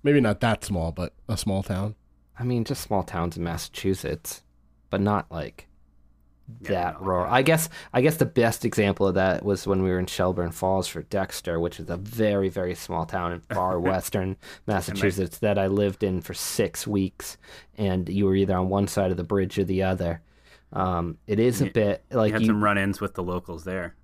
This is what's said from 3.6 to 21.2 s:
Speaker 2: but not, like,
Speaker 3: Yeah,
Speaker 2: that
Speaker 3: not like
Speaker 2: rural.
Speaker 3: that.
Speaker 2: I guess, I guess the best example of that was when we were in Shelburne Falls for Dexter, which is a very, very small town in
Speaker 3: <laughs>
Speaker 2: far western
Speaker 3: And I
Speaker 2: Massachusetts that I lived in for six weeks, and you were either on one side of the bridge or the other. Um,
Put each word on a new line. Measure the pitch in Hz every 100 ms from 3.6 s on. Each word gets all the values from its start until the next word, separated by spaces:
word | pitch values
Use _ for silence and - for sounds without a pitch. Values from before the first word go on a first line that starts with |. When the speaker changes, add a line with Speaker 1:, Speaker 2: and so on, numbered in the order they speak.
| - - 95 92 - 78 - - _ _ _ _ _
Speaker 2:
but | 101
not, | 101 104 -
like, | 82 71 - - _ _ _ - _ _ _ - 117
Speaker 3:
Yeah, | -
Speaker 2:
that | 92
Speaker 3:
not | 87 78
like | 95
Speaker 2:
rural. | 92
Speaker 3:
that. | 87
Speaker 2:
I | 123
guess, | 135 160 160 - -
I | 127
guess | 147 160
the | 123
best | - 117 - 113
example | - 101 98 98
of |
that | 92 95 87
was | 101 98 -
when | 95
we | 95
were | 90
in | 90
Shelburne | - 92 90 87
Falls | 82 95 95 90
for | 85
Dexter, | - 101 92 - - 82
which | 85 -
is | 80
a | 87
very, | 101 117 107 101 95
very | 98 90
small | 87 - 85 80
town | 95 87
in | 87
Speaker 3:
<laughs> | -
Speaker 2:
far | 92 92 90
western | 90 92 - 104
Speaker 3:
And | 95 95 - - -
I |
Speaker 2:
Massachusetts | 98 - 101 98 95 87 -
that | 107 101
I | 95
lived | 98 101 95
in | 98 92
for | -
six | 92 - - 95 - -
weeks, | 104 95 - - - - - - -
and | 101 92 87
you | 95 98
were |
either | 95 98 92
on | 92
one | 98 98
side | - 95
of | 90
the |
bridge | 85 98 95 -
or |
the | 92 95
other. | 95 92 87 85 _ _ _ - _
Um, | - 92 87 85 80